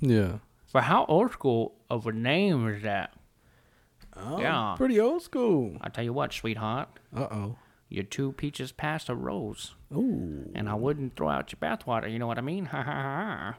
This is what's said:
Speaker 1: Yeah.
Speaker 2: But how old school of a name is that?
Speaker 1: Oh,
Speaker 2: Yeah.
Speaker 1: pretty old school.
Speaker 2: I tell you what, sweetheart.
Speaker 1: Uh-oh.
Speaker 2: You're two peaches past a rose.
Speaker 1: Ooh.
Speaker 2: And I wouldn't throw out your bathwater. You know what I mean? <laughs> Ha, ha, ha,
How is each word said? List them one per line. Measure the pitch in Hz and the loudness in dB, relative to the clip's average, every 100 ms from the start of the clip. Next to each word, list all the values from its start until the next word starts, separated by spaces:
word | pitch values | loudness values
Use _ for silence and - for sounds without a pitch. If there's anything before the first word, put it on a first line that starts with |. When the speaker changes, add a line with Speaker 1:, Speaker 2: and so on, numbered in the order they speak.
Speaker 1:
Yeah. | 131 110 92 95 - _ _ | 4 6 4 0 -10 _ _
Speaker 2:
But | 131 | 2
how | 120 214 - | 6 4 6
old | 156 240 | 6 4
school | - 135 117 113 - - | 2 2 2 2 -4 -6
of | 120 113 | -4 -2
a | |
name | 110 123 165 202 143 113 | -2 2 4 4 4 2
is | 104 | 0
that? | 107 98 - - - _ _ _ _ _ _ _ - - | -2 -2 -4 -10 -20 _ _ _ _ _ _ _ -20 -14
Speaker 1:
Oh, | 107 170 | -8 -2
Speaker 2:
Yeah. | 156 143 104 90 | 0 0 0 2
Speaker 1:
pretty | 262 214 | 4 6
old | 233 339 | 4 2
school. | - 277 233 160 110 - | -2 0 4 4 2 -4
Speaker 2:
I | - | -6
tell | - | -4
you | 117 | -2
what, | 131 135 | 0 -2
sweetheart. | - 113 110 110 123 - - - | -2 -4 -2 -2 -2 -6 -12 -10
Speaker 1:
Uh-oh. | 127 - 107 101 120 - _ _ | -6 -4 -4 -6 -8 -14 _ _
Speaker 2:
You're | 98 | -8
two | 98 - 139 | -6 -4 -4
peaches | 135 147 - 131 | -4 -6 -6 -10
past | - 151 156 - | -6 -4 -4 -4
a | |
rose. | 123 127 202 104 - - - - | -6 -4 -4 -6 -8 -14 -16 -6
Speaker 1:
Ooh. | 147 254 185 85 71 - | -2 0 0 -4 -6 -8
Speaker 2:
And | 90 107 | -6 -4
I | |
wouldn't | 107 131 147 131 - | 0 0 -2 -4 -2
throw | 76 | -2
out | 69 - | -2 -4
your | - | -6
bathwater. | - 214 - 113 110 | -4 -4 -2 -2 -2
You | 113 | -4
know | 117 | -2
what | 113 | -4
I | |
mean? | 131 190 165 | -4 -4 -4
<laughs> | |
Ha, | 139 | -6
ha, | 135 | -4
ha, | 143 135 143 214 113 90 | -4 -4 -4 -4 -6 -8